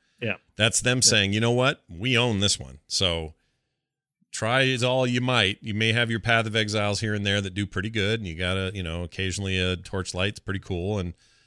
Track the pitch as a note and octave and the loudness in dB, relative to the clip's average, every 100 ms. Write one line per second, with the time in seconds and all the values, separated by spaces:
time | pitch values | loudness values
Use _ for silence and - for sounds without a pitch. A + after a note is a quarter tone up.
0 | _ - A2+ F#2 _ - A2 - B2 B2+ | _ -10 -8 -8 _ 0 0 2 2 4
1 | - A2 G2 G#2 A#2 B2 C3 D3+ - E2+ | 4 4 4 2 2 2 2 0 -8 -6
2 | B2 A#2+ B2 G2+ G2+ - C2 C2 - - | 0 2 2 2 2 0 -6 -16 -6 -2
3 | F#2 E2+ D#2 - _ _ _ _ _ _ | 0 -2 -6 -12 _ _ _ _ _ _
4 | _ _ _ - A2 C3 C3 B2+ B2 C3 | _ _ _ -4 0 2 2 2 2 2
5 | B2+ B2 B2 B2 G2 G2+ A2+ G#2 A2+ A2+ | 2 0 2 2 2 0 -4 0 2 2
6 | A#2 A2+ A2+ A#2 A2 A2 G#2+ G#2+ G#2 G2+ | 0 0 2 2 2 0 0 0 0 0
7 | A2 G#2 G2+ G2+ G2 F#2 G2+ G2+ G#2+ A2 | -2 -2 0 0 -2 -4 -4 -2 -2 0
8 | G2 A2+ F#2+ D#2+ F2+ F#2+ F#2+ G2+ E2+ E2+ | 0 -2 -4 -4 -2 -2 -4 -4 -6 -6
9 | F2 - F#2+ F2 G2 F#2+ F#2 F2+ - G2 | -6 -4 -4 -2 -2 0 0 -2 -4 -6
10 | F#2 F2+ G2 - - F#2+ - F2+ F#2 G#2 | -4 -2 -2 -4 -6 -6 -4 -4 -2 -2
11 | F2+ E2+ _ _ | -4 -8 _ _